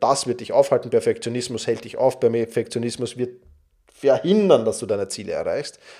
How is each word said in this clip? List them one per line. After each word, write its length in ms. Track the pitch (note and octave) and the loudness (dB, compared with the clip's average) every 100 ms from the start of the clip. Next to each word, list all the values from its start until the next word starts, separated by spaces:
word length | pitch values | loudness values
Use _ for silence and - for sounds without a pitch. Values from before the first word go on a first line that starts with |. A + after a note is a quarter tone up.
das 260 | A#2 C3+ B2 | 0 0 -2
wird 140 | - | -6
dich 120 | A2 | 0
aufhalten. 360 | B2+ C#3 B2+ A#2+ | 2 2 0 0
Perfektionismus 800 | A#2 A#2+ A2 A#2 B2 B2 A2+ - | 0 2 -2 -4 -6 -6 -6 -4
hält 180 | A2+ | -4
dich 140 | A#2 - | -6 0
auf. 220 | C3 - | 0 2
Perfektionismus 1000 | A2+ A#2 A2+ A#2+ A2 A#2+ A#2 B2 A#2+ A#2+ | 2 2 -2 -4 -4 -4 -4 -4 -6 -4
wird 240 | B2 - - _ _ _ _ | -6 -8 -20 _ _ _ _
verhindern, 720 | _ C3+ B2+ E3 G#3+ F#3+ C3 | _ 2 2 4 4 6 6
dass 140 | A2 - | 4 -2
du 80 | G#2+ | -4
deine 220 | G#2 G2 | -4 -4
Ziele 240 | - F#2+ | -8 -6
erreichst. 460 | D#2 E2 A#2 D3+ - - | -4 -4 -4 -6 -16 -20